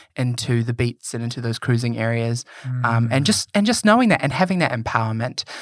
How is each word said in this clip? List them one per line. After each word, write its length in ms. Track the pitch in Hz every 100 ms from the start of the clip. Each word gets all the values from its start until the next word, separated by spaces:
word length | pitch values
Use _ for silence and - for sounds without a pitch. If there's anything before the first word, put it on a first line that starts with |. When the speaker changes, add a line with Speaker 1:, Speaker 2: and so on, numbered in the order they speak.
| - -
Speaker 1:
into 460 | 123 120 - 120
the 100 | 117
beats 420 | 120 123 - -
and 100 | 117
into 160 | 117 120
those 180 | 117 110
cruising 380 | - 120 120 117
areas, 460 | 113 117 117 120 - - 131 127
um, 240 | 120 117 117
and 120 | 135
Speaker 2:
Mm. 20 | 143
Speaker 1:
just, 220 | - -
and 120 | 208 208
just 180 | 233
knowing 240 | 214 226 240
that 120 | 170
and 100 | -
having 260 | - 185 185
that 140 | 151
empowerment. 720 | 120 110 117 110 110 120 - - -